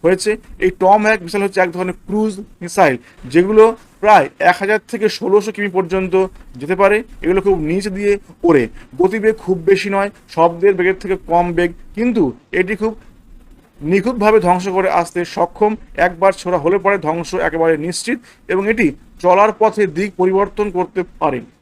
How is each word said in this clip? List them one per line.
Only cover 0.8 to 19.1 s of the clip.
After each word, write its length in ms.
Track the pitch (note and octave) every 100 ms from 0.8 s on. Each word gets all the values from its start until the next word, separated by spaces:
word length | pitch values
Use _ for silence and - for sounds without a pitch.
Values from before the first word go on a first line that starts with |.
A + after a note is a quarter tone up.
টম 180 | F#3 G#3 G#3+
হ্যাক 120 | A3 E3+
মিসাইল 180 | G3+ G3
হচ্ছে 160 | G3 F#3
এক 40 | F3
ধরনের 220 | F#3 F3 -
ক্রুজ 280 | G#3 G#3+ F#3+ - _
মিসাইল, 320 | F3 G3+ E3 B2 - - B2+
যেগুলো 300 | D3 F#3 G#3+ A3 A3+ - _
প্রায় 240 | G#3 G3+ C#3 _ F3
এক 60 | F3
হাজার 180 | G3 G#3+ _
থেকে 140 | A3+ G#3+ -
ষোলোশো 300 | G#3 G#3 G3 G3+
কিমি 140 | G#3 F3+
পর্যন্ত 360 | F3 F#3+ F#3+ F#3 F#3+ - - B2+
যেতে 160 | C#3+ F3+
পারে। 160 | G3 G#3 A3+ -
এগুলো 160 | D#3+ F#3+ F#3+
খুব 100 | F#3+ D3+
নিচ 160 | F3+ G3+ F#3+
দিয়ে 160 | G3+ G3+ - - E3+
ওড়ে, 160 | D3+ A2+ - - C3
গতিবেগ 360 | F3+ G#3+ G#3+ A3 -
খুব 120 | F#3 E3
বেশি 200 | G3 G3+ G3
নয়, 140 | G3+ - _ -
শব্দের 380 | E3+ E3+ G3 F#3+
বেগের 200 | F3+ F#3
থেকে 120 | F#3 F#3 -
কম 160 | E3+ F3 E3+
বেগ, 120 | F3 E3+ - -
কিন্তু 260 | A#3+ A#3 D3 - _ D3+
এটি 140 | F3+ G#3+
খুব 120 | A3 A3 - _ - - - - _ _ C#3+
নিখুঁতভাবে 460 | G3 G3+ B3 G#3 G#3+ F3
ধ্বংস 200 | F3+ F#3+ F#3+
করে 120 | F#3 -
আসতে 200 | E3 F3 F3 -
সক্ষম। 360 | F3 - G#3+ G#3+ - - F3
একবার 260 | E3 G3 F#3
ছোড়া 180 | F3+ F3+
হলে 140 | D3 G3
পরে 140 | F#3+ G3+ D3+
ধ্বংস 240 | E3 E3 F3+ E3
একেবারে 260 | D#3+ E3 D#3+ E3
নিশ্চিত 320 | F3 - B3 - _ -
এবং 120 | F#3 G3
এটি 160 | A3+ F3 - -